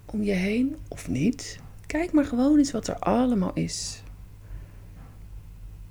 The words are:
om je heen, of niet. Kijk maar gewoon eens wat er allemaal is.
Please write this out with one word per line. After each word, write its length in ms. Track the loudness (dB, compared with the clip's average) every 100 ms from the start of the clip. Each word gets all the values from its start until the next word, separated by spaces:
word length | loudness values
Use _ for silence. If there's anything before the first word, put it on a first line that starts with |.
| -8
om 180 | -2
je 100 | 2
heen, 440 | 2 2 2 2 0 -10
of 220 | -10 -4
niet. 500 | 2 2 2 -4 -12 -14 -14 -4
Kijk 260 | -2 4
maar 140 | 4 4
gewoon 320 | 4 6 8
eens 140 | 6
wat 160 | 2 -2
er 120 | -2
allemaal 540 | 2 4 4 4 2
is. 500 | 0 -2 -2 -6 -8 -12 -14 -16 -16 -12 -12 -12 -16 -16 -16 -16 -16 -14 -14 -14 -14 -14 -14 -14